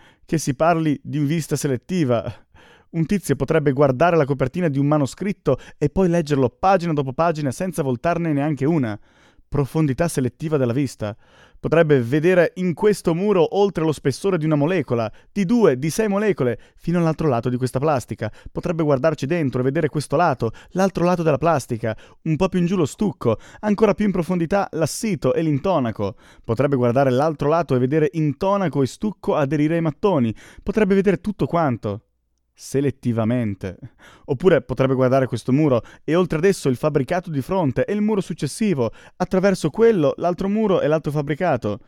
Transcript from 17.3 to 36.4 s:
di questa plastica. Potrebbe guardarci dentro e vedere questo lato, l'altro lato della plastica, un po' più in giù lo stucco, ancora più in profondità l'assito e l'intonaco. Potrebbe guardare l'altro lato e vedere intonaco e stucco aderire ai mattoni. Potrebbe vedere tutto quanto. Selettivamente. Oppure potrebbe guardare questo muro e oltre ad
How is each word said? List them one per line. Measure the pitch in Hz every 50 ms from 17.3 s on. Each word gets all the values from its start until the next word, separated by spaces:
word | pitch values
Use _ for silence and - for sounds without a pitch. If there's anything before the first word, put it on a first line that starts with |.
| 127 117 113 123
di | 123 123
questa | 131 123 - 131
plastica. | 135 160 151 127 - - 113 - 117 107 - - - -
Potrebbe | - - - - 175 160
guardarci | 160 147 143 127 - - 151 - -
dentro | 131 175 175 156 131 117 127
e | 127
vedere | 135 135 165 156 143
questo | - 156 135 - -
lato, | 147 175 170 139 - - 113 - - - -
l'altro | - 175 190 196 - 175 165
lato | 175 180 175
della | 165 156 143 -
plastica, | 151 170 160 143 - - 127 107 - 113 107 - - - - _ _
un | 160 156 -
po' | 185 185
più | - 185
in | 175
giù | 170 196 190
lo | 156
stucco, | 120 - - 214 196 135 - - 117 110 - - - - -
ancora | - 214 208 - 220 202 190
più | - 208
in | 208 180
profondità | 185 165 147 185 180 170 151 - 196 190 -
l'assito | - 156 160 139 - - - 220 190 131 - - -
e | -
l'intonaco. | 165 160 147 131 - 190 185 156 127 113 104 - 104 95 - - - - - - _
Potrebbe | - 117 - 131 147 143 131
guardare | 123 120 117 131 143 135
l'altro | 123 123 143 165 156 - 147 143
lato | 156 170 175 - 135
e | 123
vedere | 127 127 147 160 151 147 -
intonaco | 160 156 151 131 - - 190 202 202 196 165 - 165
e | 143 -
stucco | - - - 214 185 - - - 185
aderire | 143 147 135 156 147 147 151 165
ai | 170
mattoni. | 165 160 143 - - 208 185 147 120 113 104 - - - - - -
Potrebbe | - 202 220 214 190 202
vedere | 196 190 202 185 -
tutto | - 214 202 - 151
quanto. | - - 170 165 143 120 - - 107 101 104 - _ _ _ _ _ _ _ _ _ _
Selettivamente. | _ - - - 135 143 139 - - - 123 113 113 110 107 120 127 117 107 98 - - 95 87 - - - - _ - - - - -
Oppure | - 147 123 - 185 165 139
potrebbe | - - 123 113 135 131 135
guardare | 127 131 127 127 135 135
questo | 120 - 110 - -
muro | 127 143 156 151 127 113 - - - - _
e | - 151
oltre | 175 185 - -
ad | 156